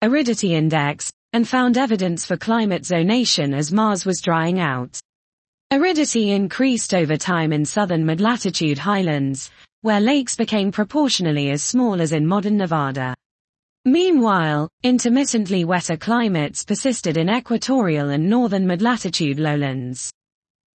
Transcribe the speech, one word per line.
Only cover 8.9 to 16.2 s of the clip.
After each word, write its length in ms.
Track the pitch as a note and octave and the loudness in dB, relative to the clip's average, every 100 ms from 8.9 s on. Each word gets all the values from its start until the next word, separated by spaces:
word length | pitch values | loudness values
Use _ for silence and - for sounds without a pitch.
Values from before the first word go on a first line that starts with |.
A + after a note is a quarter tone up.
| G3 E3+ D3 C3+ C3+ - - - _ | 0 0 0 -2 -4 -10 -18 -20 _
where 180 | A3 G#3 | 0 2
lakes 360 | G#3+ C#4+ A#3+ - | 2 2 0 -4
became 360 | A3+ G#3+ G3 | -2 0 -2
proportionally 760 | G3+ G3+ G3+ A#3+ - E3+ D3 C#3 | -2 -2 0 0 0 0 0 0
as 140 | D3 | -2
small 360 | - B3 A#3+ F#3 | -2 0 0 0
as 120 | D#3 | 0
in 140 | D#3 D#3 | 0 0
modern 300 | G3+ G3+ G#3 | 0 0 0
Nevada. 600 | F3+ D#3+ C#3 C3+ B2+ B2+ _ _ _ _ _ _ | 0 0 -2 -4 -6 -8 _ _ _ _ _ _
Meanwhile, 840 | B3+ D#4+ F#4 D4+ A3+ F#3+ D#3 D3 D#3 _ | 2 4 4 4 4 2 2 0 -2 _
intermittently 840 | B3 B3+ A#3 B3+ C#4 A3+ F#3 F#3+ E3 | 0 2 2 2 2 0 0 0 0
wetter 320 | F3+ - D#3+ | 0 -2 -4
climates 640 | - A#3+ | -2 0